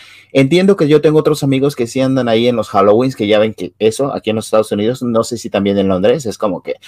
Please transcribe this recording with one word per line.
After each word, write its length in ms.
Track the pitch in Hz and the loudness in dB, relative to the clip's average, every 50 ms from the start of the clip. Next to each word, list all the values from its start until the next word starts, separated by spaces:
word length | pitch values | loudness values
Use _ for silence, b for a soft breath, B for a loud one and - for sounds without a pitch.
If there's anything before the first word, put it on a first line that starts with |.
| B B B B B B | B B B B B B
Entiendo 440 | B 135 135 135 165 180 190 196 196 | B 2 2 4 2 2 4 2 2
que 100 | - 165 | 2 2
yo 120 | 143 151 147 | 4 4 4
tengo 180 | 151 156 156 156 | 4 4 2 2
otros 240 | 143 151 156 - 147 | 2 2 -2 0 0
amigos 320 | 135 135 135 135 147 139 | -2 0 0 0 -2 -2
que 100 | - 120 | -4 -6
sí 140 | 117 - 131 | -4 -2 -2
andan 280 | 131 131 131 131 123 117 | -2 0 0 -2 0 0
ahí 180 | 110 113 120 | 0 2 2
en 80 | 123 123 | 2 0
los 140 | 113 101 - - | -2 -4 -2 0
Halloweens, 420 | 101 98 101 104 117 131 135 131 | 2 4 4 4 4 2 -2 -2
que 120 | - 107 | -4 0
ya 120 | 101 107 104 | 0 2 2
ven 140 | 110 110 104 | 2 0 -4
que 200 | - 90 - _ | -8 -12 -12 _
eso, 340 | - 107 110 - - 139 139 - | -2 -2 -2 0 0 -4 -4 -4
aquí 140 | - - 110 | -6 -4 -4
en 60 | 107 | -4
los 80 | 110 - | -4 -4
Estados 260 | - - 110 107 - | -2 0 0 0 0
Unidos, 320 | 110 101 107 113 131 - 127 | -2 -2 -2 -2 -4 -4 -6
no 200 | 120 113 113 113 | -2 -2 -2 -2
sé 140 | - 120 | -2 -6
si 120 | 107 - 104 | -10 -10 -6
también 280 | - 101 98 101 101 | -4 -2 0 0 0
en 120 | 101 98 95 | 0 0 0
Londres, 360 | 92 90 92 - - 160 127 | 0 2 2 2 0 0 -2
es 120 | 104 92 | -8 -8
como 260 | - 110 101 90 - - | -6 -6 -6 -6 -6 -8
que 120 | - - - B | -10 -10 -10 B